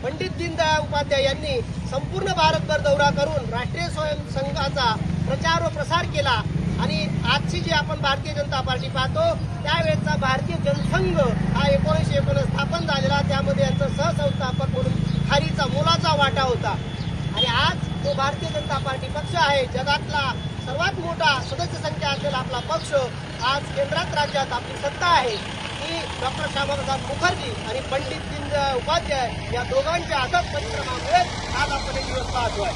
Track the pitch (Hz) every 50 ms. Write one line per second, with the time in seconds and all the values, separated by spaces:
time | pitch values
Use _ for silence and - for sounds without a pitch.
0 | - 254 294 311 381 370 - - 339 330 320 330 320 311 311 311 302 - 294 285
1 | 294 285 285 269 269 277 277 269 302 302 269 240 220 - - - - - 247 277
2 | 285 - 349 381 381 381 359 339 311 311 320 311 - - 302 285 285 294 277 285
3 | 285 285 277 277 285 311 311 285 240 240 226 240 247 240 - - 349 339 330 302
4 | 311 302 302 - - - - 269 269 277 - - 269 277 - - 254 - - -
5 | - - - - - - 269 277 302 330 330 339 339 311 - 294 285 - 320 349
6 | 330 - - - - 269 - - - - - - - - - - 208 202 - 202
7 | - - - - - - 262 294 294 - - 330 330 330 330 302 294 - 311 -
8 | 285 277 277 277 - 311 294 294 285 285 277 269 254 262 254 247 - 233 - 262
9 | 262 269 - - - 330 - - - - - - - 294 311 339 320 311 311 294
10 | - 294 302 294 277 262 262 269 269 - 339 320 - 285 277 269 - - - 359
11 | 370 370 170 302 269 233 - - - - - 185 190 185 185 180 180 202 - 160
12 | 170 - 285 285 - - 285 277 285 - - - 277 277 320 339 330 311 320 277
13 | 277 269 285 285 277 - 269 277 277 277 269 269 277 269 262 - 285 262 - 269
14 | 285 339 - - 294 277 - - 269 254 254 - 269 - - 254 269 254 - -
15 | - - - - - - 277 285 302 311 - - 285 277 - 277 294 320 320 311
16 | - 330 311 285 277 269 269 277 269 262 240 208 - 214 202 - - - - -
17 | - - - - - - - - - - - 269 294 330 370 - - - - -
18 | - 285 285 262 269 277 285 - - 320 294 302 285 - 285 262 - 277 269 262
19 | 269 269 277 294 311 - 311 339 320 277 285 277 254 247 - 254 262 285 285 285
20 | - - 294 285 277 262 - - - - - - - - 269 294 339 392 392 -
21 | 330 339 330 330 330 302 277 262 240 - 269 339 339 - - - 302 302 294 -
22 | 302 285 277 262 277 285 277 254 254 254 254 240 240 - 311 320 - - 302 277
23 | 254 233 - - - - - - - 254 277 285 285 - - 277 285 277 302 320
24 | 359 - - 294 294 285 - 277 269 262 254 240 - - - - - 285 285 -
25 | 359 349 330 285 254 240 214 196 - - - - - - - - 277 320 330 330
26 | 311 240 - - 247 254 262 - 302 277 - 277 277 277 285 277 269 269 269 269
27 | - - 277 - 320 359 381 - - - - - - 220 220 262 262 - 254 277
28 | 294 - - - - - - - 294 294 294 285 277 277 269 247 233 285 311 339
29 | 339 - 294 269 254 226 - - - - 233 240 247 - 247 269 277 311 339 349
30 | 330 - 311 277 254 247 339 349 349 - - - - 214 220 - - 262 247 247
31 | - - 320 359 - - - - - - - 254 285 277 277 277 277 269 254 262
32 | 262 262 269 262 247 - 254 247 240 220 - 202 202 349 -